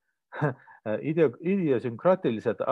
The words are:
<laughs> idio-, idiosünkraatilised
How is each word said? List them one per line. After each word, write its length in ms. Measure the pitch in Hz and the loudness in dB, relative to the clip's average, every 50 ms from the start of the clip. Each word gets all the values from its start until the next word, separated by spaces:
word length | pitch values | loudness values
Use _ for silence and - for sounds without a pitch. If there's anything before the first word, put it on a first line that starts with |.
| _ _ _ _ _ _ - | _ _ _ _ _ _ -6
<laughs> 160 | - 156 147 127 - _ - - - _ 110 107 - - 139 160 | -4 -2 -2 -2 -6 _ -20 -20 -12 _ -4 -4 -4 -4 -2 2
idio-, 240 | 165 160 135 117 - | 4 4 2 2 0
idiosünkraatilised 1300 | - 170 196 202 175 151 135 113 - 123 117 113 - 175 185 185 - 147 117 107 - 120 101 - - - | -2 -2 0 0 2 2 2 0 0 -4 -6 0 2 2 2 2 2 -2 -2 -2 -2 -2 -2 -2 -2 0